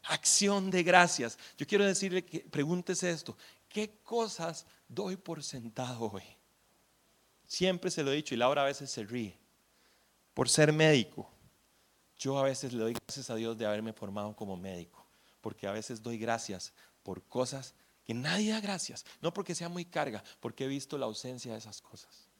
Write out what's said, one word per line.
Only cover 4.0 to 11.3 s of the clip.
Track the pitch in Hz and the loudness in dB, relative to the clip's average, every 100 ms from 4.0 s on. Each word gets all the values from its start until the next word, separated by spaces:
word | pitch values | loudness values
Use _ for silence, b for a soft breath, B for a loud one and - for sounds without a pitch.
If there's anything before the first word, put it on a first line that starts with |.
cosas | - 233 220 - 165 160 - b _ | -4 -2 -2 -4 -6 -8 -14 b _
doy | 123 196 190 | -6 -6 -6
por | - 160 | -8 -8
sentado | 139 131 117 107 127 120 113 | -8 -10 -10 -6 -6 -4 -4
hoy? | 98 - - _ _ _ _ _ _ _ _ _ _ _ | -4 -14 -20 _ _ _ _ _ _ _ _ _ _ _
Siempre | - 185 180 180 | 0 2 2 -4
se | 160 | -2
lo | 139 | 0
he | 143 | 0
dicho | 151 | -2
y | 120 | 2
Laura | 123 147 | 2 4
a | 139 | 0
veces | 139 139 | -2 -8
se | - | -8
ríe. | 104 123 107 - _ _ b b b b b b _ | -6 -6 -8 -12 _ _ b b b b b b _
Por | - 131 | 0 2
ser | - 151 | 6 6
médico, | 151 156 147 101 - - | 8 8 8 4 -6 -14